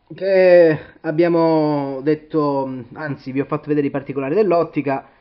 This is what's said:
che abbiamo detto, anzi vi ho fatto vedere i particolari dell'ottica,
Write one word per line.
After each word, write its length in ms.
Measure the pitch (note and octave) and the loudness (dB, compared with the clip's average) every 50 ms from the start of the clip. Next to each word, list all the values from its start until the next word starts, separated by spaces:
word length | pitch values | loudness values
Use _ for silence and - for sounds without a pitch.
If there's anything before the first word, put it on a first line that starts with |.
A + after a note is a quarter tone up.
| _ - D#3+ | _ -20 -12
che 640 | D#3+ F#3 G3 F#3+ F#3 F#3 F#3 F3 F3 E3+ D#3+ D3+ D3+ - - - _ | -6 -2 0 2 4 6 8 8 8 8 6 4 0 -6 -14 -20 _
abbiamo 1000 | - D#3+ D#3 D#3 F3 E3+ E3+ E3 E3 E3 D#3+ D#3 D3+ D3+ D3 C#3+ C#3 C#3 C3+ C3 | -8 -6 -2 0 0 0 2 2 2 2 2 2 0 0 -2 -2 -4 -6 -8 -6
detto, 840 | C3+ D3+ D#3 D3+ D3+ - - D#3 D3 D3 C#3 C3+ C3+ C3 C3 B2+ A#2 - - | -2 -2 -2 -4 -4 -6 -4 -2 -2 -2 -2 -4 -4 -6 -8 -12 -14 -14 -14
anzi 380 | - D#3 D3 C#3 - - C3+ | -12 -10 -10 -10 -10 -10 -8
vi 80 | B2+ C3+ | -6 -6
ho 60 | C3 | -4
fatto 220 | - D#3+ D3 - D3 | -4 -6 -6 -4 -4
vedere 200 | D3 D3 C#3+ C#3 | -2 -2 -2 -2
i 40 | |
particolari 440 | C#3 C#3 C#3 - C3 C#3+ C3+ C3+ D#3 | -4 -6 -8 -8 -8 -6 -4 -2 0
dell'ottica, 760 | G#3+ A3 F3+ E3+ E3+ D#3+ D#3+ - D3+ C#3 C#3+ C3+ C3+ - _ _ _ | 0 2 2 2 0 0 -2 -4 -6 -4 -4 -4 -6 -8 _ _ _